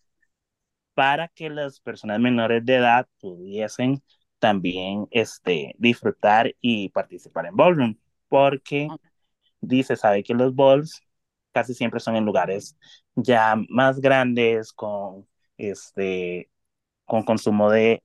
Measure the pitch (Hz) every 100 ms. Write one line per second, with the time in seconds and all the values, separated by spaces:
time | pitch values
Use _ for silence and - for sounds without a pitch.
0 | _ _ _ _ _ _ _ _ _ -
1 | 135 147 165 - 156 151 139 - 120 110
2 | 110 104 123 120 113 117 120 131 120 123
3 | - _ 98 87 95 101 107 - 127 135
4 | _ _ _ _ 113 98 90 92 92 104
5 | 101 117 107 - 92 82 67 - 117 113
6 | 110 - 104 110 120 - 120 110 95 -
7 | - 90 - - 85 104 170 160 120 110
8 | _ _ _ 139 139 139 - 143 147 160
9 | _ _ _ _ _ _ 107 127 131 123
10 | 107 101 - 120 127 131 135 139 156 -
11 | _ _ _ _ _ 127 117 123 120 117
12 | - 113 107 95 90 101 - _ _ -
13 | _ - 113 117 110 110 104 120 135 135
14 | 135 135 127 120 117 113 110 - 107 104
15 | 101 95 101 _ _ - 98 95 - -
16 | 95 92 90 90 - _ _ _ _ _
17 | - 113 104 110 117 104 104 110 113 113